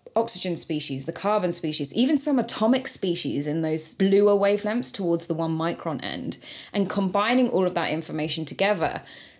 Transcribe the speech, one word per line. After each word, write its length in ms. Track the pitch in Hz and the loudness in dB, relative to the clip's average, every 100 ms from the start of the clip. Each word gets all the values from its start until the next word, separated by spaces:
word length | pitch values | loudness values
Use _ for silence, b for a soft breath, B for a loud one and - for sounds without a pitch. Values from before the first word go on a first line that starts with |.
| - - | -4 -2
oxygen 400 | 226 - 185 165 | -2 -2 -4 -4
species, 480 | - 151 - 135 | -4 -4 -4 -4
the 80 | 156 | -6
carbon 400 | - 196 214 180 | -4 0 2 0
species, 420 | 170 156 151 143 | -2 -4 -4 -2
even 220 | 214 262 285 | 2 2 2
some 200 | 294 262 | 2 0
atomic 520 | - - 220 254 - | 0 0 2 2 0
species 580 | - 185 170 139 123 147 | -4 -2 -2 -2 -2 -2
in 160 | 160 | -2
those 320 | 160 160 - | 0 -2 -4
bluer 380 | - 196 196 208 | 0 4 6 6
wavelengths 600 | 202 202 202 208 233 247 | 6 4 2 0 -2 -4
towards 360 | - 175 170 - | -4 0 0 -2
the 60 | |
one 220 | 160 165 160 | -2 -2 0
micron 460 | 165 - 165 143 | -2 -2 -4 -6
end. 340 | - 85 - - B B B | -6 -6 -6 -8 B B B
And 180 | 202 190 | -2 0
combining 580 | 202 190 202 214 254 240 | 0 0 2 2 4 4
all 160 | 190 | 4
of 100 | 180 | 2
that 160 | 175 98 | 2 0
information 540 | 156 - 156 156 160 | -2 -4 -4 -4 -4
together, 580 | 160 - 196 190 156 - B B B B | -4 0 2 2 0 -4 B B B B